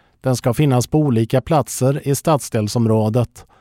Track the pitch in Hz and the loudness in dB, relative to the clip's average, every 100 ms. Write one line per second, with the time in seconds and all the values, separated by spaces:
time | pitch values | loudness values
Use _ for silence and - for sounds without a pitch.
0 | _ _ 131 123 127 117 151 127 - 151 | _ _ -4 -2 -2 0 2 2 0 0
1 | 147 113 113 131 - 160 123 - 131 143 | 2 0 0 0 0 0 -2 -2 -2 0
2 | 139 139 - 151 - 117 107 123 113 110 | -2 -2 0 0 0 -4 -2 0 2 2
3 | 110 117 113 - - _ | 2 0 -2 -6 -20 _